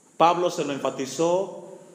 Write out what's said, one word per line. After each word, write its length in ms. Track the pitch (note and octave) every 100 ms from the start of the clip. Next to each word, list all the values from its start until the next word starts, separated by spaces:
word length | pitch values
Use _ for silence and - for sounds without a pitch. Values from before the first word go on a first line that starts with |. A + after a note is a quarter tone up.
| _ -
Pablo 340 | E3 F3 F3
se 140 | E3+
lo 80 | C#3+
enfatizó 1040 | C3+ C3+ C3+ C3+ - E3+ F3+ F#3+ - - - -